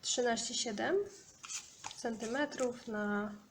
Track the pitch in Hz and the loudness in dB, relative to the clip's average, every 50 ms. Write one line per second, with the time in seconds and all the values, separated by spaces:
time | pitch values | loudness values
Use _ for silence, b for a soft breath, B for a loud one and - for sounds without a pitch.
0 | - - - - 247 240 233 214 - - 247 - - 247 214 202 226 254 339 392 | 0 0 2 4 4 4 4 2 0 -2 -2 -2 -2 0 0 0 2 4 4 4
1 | 403 - - - - - - - - - - - - - - - - - - - | 2 0 -6 -16 -20 -20 -20 -18 -12 -8 -8 -8 -8 -8 -18 -14 -12 -12 -10 -4
2 | - 240 226 202 233 220 233 269 294 285 285 - 262 247 240 - - - 214 208 | -2 -2 -2 -2 -2 -2 2 2 2 0 2 0 0 0 0 -2 -6 -4 -2 0
3 | 208 208 208 202 208 214 208 - - - | 2 2 2 2 0 -2 -6 -10 -14 -20